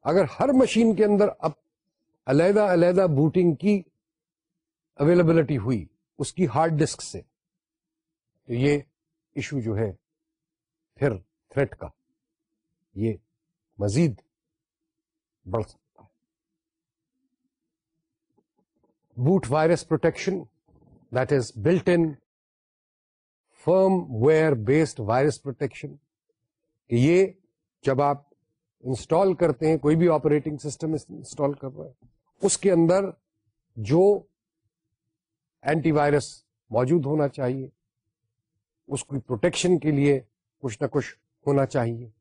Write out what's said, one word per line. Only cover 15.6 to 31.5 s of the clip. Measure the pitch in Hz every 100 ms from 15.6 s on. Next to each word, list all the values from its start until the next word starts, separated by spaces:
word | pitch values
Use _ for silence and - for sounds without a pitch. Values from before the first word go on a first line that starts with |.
سکتا | 104 _ _ _
ہے. | _ _ _ _ _ _ _ _ _ _ _ 262 262 _ _ _ 330 _ _ 320 320 _ _ _ _ _ _ _ _ _ _ -
بوٹ | 127 190 117
وائرس | 147 160 170 -
پروٹیکشن، | 160 165 - - 185 - _ _ _ _ _ _
that | 120 131
is | 143 117 - 110
built | 180 185
in | 175 160 143 _ _ _ _ _ _ _ _ _ _ _ _ _ _ -
firmware | 185 190 185 175 110 131 156 160 131 107
based | 147 156 - 104
virus | 120 147 127 139
protection، | 123 143 - 143 147 _ _ _ _ _ _ _ _ _
کہ | 120
یہ | 135 175 190 - _ _ _ _
جب | - 131
آپ | 143 139 _ _ _ _ _ _
انسٹال | 127 127 - 160 196 170
کرتے | 170 - 156
ہیں، | 160 147
کوئی | 160
بھی | 175 151
آپریٹنگ | 151 147 156 147
سسٹم | 147 - 160
انسٹال | 156 - - 139 - 143